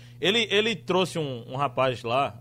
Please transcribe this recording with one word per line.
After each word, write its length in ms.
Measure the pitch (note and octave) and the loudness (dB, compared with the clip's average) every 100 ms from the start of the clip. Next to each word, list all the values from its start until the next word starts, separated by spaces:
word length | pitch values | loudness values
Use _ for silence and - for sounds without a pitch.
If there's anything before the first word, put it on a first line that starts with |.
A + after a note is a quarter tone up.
| - - | -20 -2
Ele, 260 | D#3+ A3+ A3 | 0 2 2
ele 260 | G3+ G#3+ F#3 | 2 2 0
trouxe 420 | B2+ F3+ F3 E3+ | 0 2 2 -2
um, 260 | D3 A#2+ A#2+ | -4 -6 -8
um 60 | B2+ | -4
rapaz 460 | C#3+ B2 C3 B2 | -2 2 0 0
lá, 360 | A#2 B2+ C3+ - | 0 0 0 -4